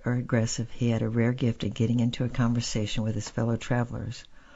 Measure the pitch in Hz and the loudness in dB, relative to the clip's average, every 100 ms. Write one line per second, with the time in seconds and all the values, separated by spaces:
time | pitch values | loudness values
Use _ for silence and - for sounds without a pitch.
0 | 120 123 120 117 113 - 117 - 120 113 | -2 -2 2 2 2 -2 -6 0 0 2
1 | 110 117 117 127 123 - 101 - 113 120 | 0 2 2 2 0 0 -2 0 2 4
2 | 117 - 123 - 117 120 117 117 104 - | 2 0 -2 2 2 2 0 -2 0 0
3 | 110 110 - - 117 117 - 123 120 117 | 0 -2 -4 -2 0 0 0 0 0 -4
4 | 107 - - - - | -8 -10 -14 -20 -20